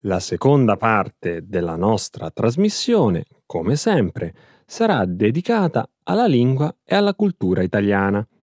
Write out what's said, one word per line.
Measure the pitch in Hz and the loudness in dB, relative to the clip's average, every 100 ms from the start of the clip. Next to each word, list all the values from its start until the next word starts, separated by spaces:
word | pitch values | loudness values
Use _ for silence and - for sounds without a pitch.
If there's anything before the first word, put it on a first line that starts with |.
La | 104 90 | -2 -4
seconda | - 92 135 143 120 101 | -4 0 2 4 4 2
parte | 113 107 92 _ 90 85 | 2 2 -2 _ -8 -8
della | 98 92 87 | -6 -4 -4
nostra | 82 101 107 - - 82 | -2 0 0 -4 -10 -12
trasmissione, | - 113 131 208 - - 226 117 85 - _ | -2 -2 2 0 0 0 2 2 0 -6 _
come | _ 85 87 | _ -6 -2
sempre, | 147 - 180 92 - 85 - _ _ | 0 2 0 0 -4 -10 -10 _ _
sarà | _ - 226 147 | _ -2 0 2
dedicata | 90 90 107 139 - 233 175 120 - _ | 0 0 0 0 -2 0 0 -2 -6 _
alla | - 190 240 | -4 0 2
lingua | 123 123 131 151 - | 2 2 0 -2 -6
e | - | -2
alla | 190 202 | 0 0
cultura | 196 208 - 92 92 | 0 -2 0 -2 0
italiana. | 92 104 101 101 98 101 110 _ | 0 0 2 2 2 0 -4 _